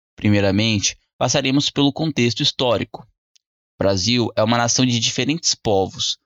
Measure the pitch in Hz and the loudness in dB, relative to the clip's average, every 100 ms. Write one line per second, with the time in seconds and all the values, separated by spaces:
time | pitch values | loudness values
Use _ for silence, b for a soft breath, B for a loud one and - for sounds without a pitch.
0 | _ - 107 104 98 95 113 107 - - | _ -4 0 2 2 2 2 0 -2 -6
1 | _ - 127 147 135 135 143 - 143 135 | _ -4 -2 0 0 0 0 0 0 0
2 | 160 143 120 110 147 - 127 104 - - | -2 0 0 0 -2 0 0 0 -2 -12
3 | - _ _ _ _ _ _ - 95 95 | -20 _ _ _ _ _ _ -2 0 0
4 | 92 123 110 - 110 120 120 - 127 120 | 0 0 0 0 0 2 0 2 2 2
5 | 117 - 127 160 - - - 98 92 - | 0 -2 -2 -2 -2 -4 0 0 0 -4
6 | - - | -8 -8